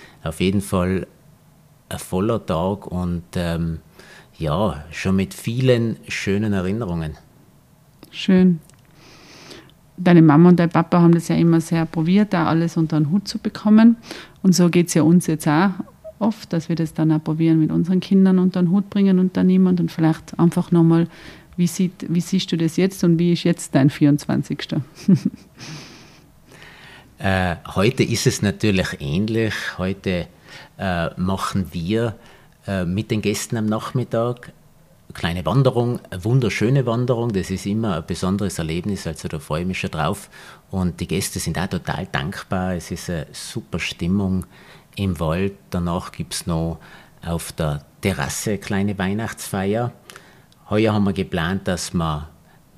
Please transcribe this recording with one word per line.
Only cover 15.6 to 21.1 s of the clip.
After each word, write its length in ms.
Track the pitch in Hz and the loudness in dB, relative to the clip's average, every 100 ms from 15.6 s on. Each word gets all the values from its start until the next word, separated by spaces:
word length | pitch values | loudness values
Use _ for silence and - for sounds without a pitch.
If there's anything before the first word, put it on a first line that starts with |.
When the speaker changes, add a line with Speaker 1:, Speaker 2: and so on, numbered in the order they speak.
| 196 180 - - - - | 2 -2 -10 -16 -18 -4
Speaker 2:
oft, 340 | 214 - - | -4 -4 -4
dass 160 | 170 - | -6 -4
wir 40 | |
das 200 | 165 160 | -4 -4
dann 180 | - 160 | 0 0
auch 100 | 156 | 0
probieren, 380 | 160 156 165 160 | 0 0 2 4
mit 100 | 156 | 2
unseren 300 | 165 170 185 | 0 0 0
Kindern 380 | - 196 190 185 | 2 4 4 4
unter 240 | 185 180 | 2 2
den 80 | 180 | 2
Hut 180 | 196 196 | 2 0
bringen 300 | 202 196 185 | 0 2 4
und 180 | 185 185 | 2 2
dann 100 | 185 | 4
niemand. 320 | 185 185 175 | 4 4 2
Und 140 | 165 | 0
vielleicht 440 | - 160 160 - - | 0 0 0 -4 0
einfach 340 | 170 180 - | 2 2 2
nochmal, 340 | 170 165 165 170 | 4 6 4 2